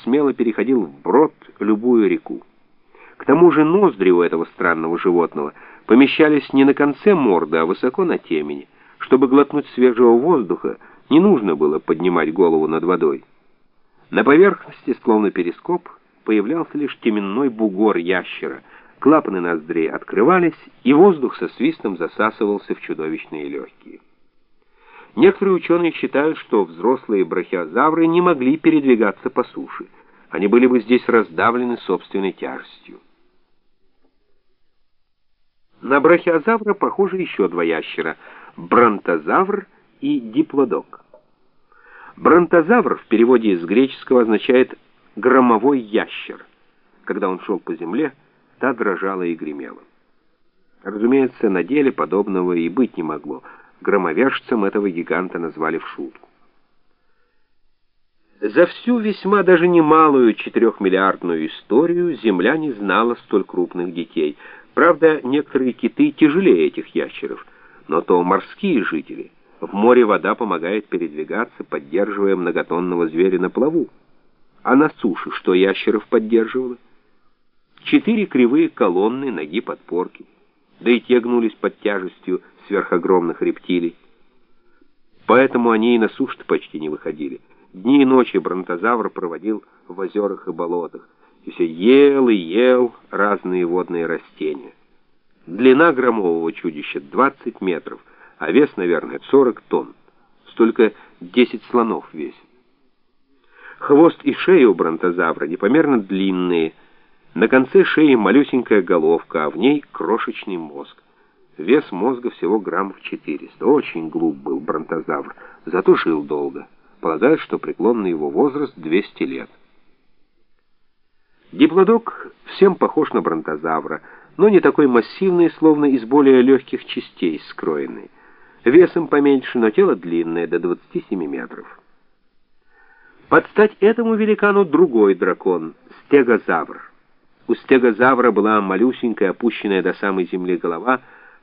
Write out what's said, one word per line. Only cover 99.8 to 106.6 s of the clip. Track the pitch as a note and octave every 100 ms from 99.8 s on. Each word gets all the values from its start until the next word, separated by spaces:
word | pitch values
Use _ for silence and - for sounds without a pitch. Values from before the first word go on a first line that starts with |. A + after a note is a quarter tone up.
| A#1+ _ _ _ _ _ _
Столько | - A2+ - A2 - - _
десять | F2+ A#2+ A#2+ A2 -
слонов | A#2+ A2+ D#2 -
весит. | D#2+ C#2 - _ _ _ _ _ _ _ _ _ _ _ _ - -
Хвост | - C#3+ E3 -
и | C#3
шея | - - F#3 A#2+
у |
бронтозавра | E2+ E2 D#2+ F2+ F2 E2 D#2 D2+
непомерно | F2+ G2+ D3 D3+ B2
длинные. | F#2+ F#2+ F#2+ F#2 F2+ E2+